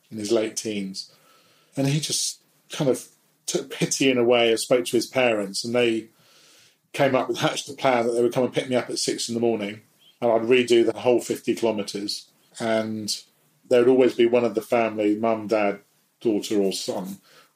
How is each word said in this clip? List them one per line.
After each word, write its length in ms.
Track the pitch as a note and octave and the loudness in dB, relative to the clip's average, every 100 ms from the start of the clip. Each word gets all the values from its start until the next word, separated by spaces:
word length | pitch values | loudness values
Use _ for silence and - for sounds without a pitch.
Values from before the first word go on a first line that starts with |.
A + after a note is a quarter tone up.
| _ | _
in 60 | A2 | -10
his 160 | G#2 | -2
late 240 | A2+ A2 - | 0 0 -6
teens. 560 | A2 G#2 F#2+ F#2+ - _ _ _ _ _ _ - | -6 -6 -8 -10 -16 _ _ _ _ _ _ -2
And 100 | C3+ | 0
he 120 | D3+ | 0
just 400 | D3 - - - _ _ _ | -2 -4 -4 -8 _ _ _
kind 180 | - C#3+ | -2 0
of 180 | - - _ _ _ | 0 -4 _ _ _
took 260 | - F3 C3+ | -6 -6 -6
pity 400 | - E3 - C#3 | -4 -4 0 2
in 60 | B2 | 2
a 80 | |
way 260 | A#2+ A#2+ A#2 | 4 4 4
and 80 | A2+ | 0
spoke 280 | - B2+ B2 | 0 0 0
to 100 | A#2 | -2
his 100 | - | -2
parents, 560 | C3 B2 G#2+ G2 G2 | 0 0 0 -4 -6
and 120 | A#2 | -2
they 320 | A#2+ A#2+ A2+ A2 _ _ _ _ _ _ _ _ | 0 2 0 -6 _ _ _ _ _ _ _ _
came 200 | - C#3 | 0 2
up 140 | B2+ A#2+ | 2 0
with, 80 | A#2 | -2
hatched 320 | D3+ C3 - | -2 -2 -8
a 60 | |
plan 320 | - C3+ B2 A#2 | -2 0 2 0
that 60 | |
they 100 | A#2+ | 0
would 100 | A#2+ | 0
come 120 | C3 | 0
and 100 | A#2+ | -2
pick 160 | C3+ C3 | -2 -2
me 60 | B2 | -2
up 120 | - | -2
at 100 | A#2+ | -4
six 300 | - G#2+ - | -4 -4 -6
in 60 | |
the 60 | A#2 | -2
morning, 420 | A#2 G#2+ G2+ A2 - _ _ _ | 0 0 -4 -12 -20 _ _ _
and 100 | A#2+ | 0
I'd 80 | A2 | 2
redo 460 | A2+ B2+ A#2+ A#2+ A2 | 4 2 4 4 4
the 120 | G#2+ | 2
whole 220 | A#2+ A#2 | 2 2
fifty 340 | - A2+ - | 0 -4 -4
kilometres. 760 | A2 A#2 G#2 G2+ G2+ G#2 - - _ _ - | -2 -2 -2 -6 -8 -8 -10 -14 _ _ -8
And 560 | A2+ A2 A2 A2 G#2 - - _ _ _ - | -2 -2 -2 -6 -8 -8 -12 _ _ _ 2
there 120 | B2 | 4
would 100 | B2 | 6
always 240 | B2+ A#2+ | 6 4
be 100 | A#2+ | 4
one 220 | A#2 A#2+ A#2 | 4 4 2
of 80 | |
the 80 | G#2+ | -2
family, 540 | - A#2+ A2+ G#2+ G#2 G#2 | -2 0 0 0 0 2
mum, 320 | A2+ A2 G#2 | 0 -2 0
dad, 320 | G#2+ G2+ G2+ - _ _ _ | 0 2 -2 -10 _ _ _
daughter 360 | A#2+ G#2 - G#2+ | -2 -2 0 0
or 140 | F#2+ | 0
son, 460 | - - G#2+ F#2 G2 _ - _ | -2 -6 -8 -8 -14 _ -20 _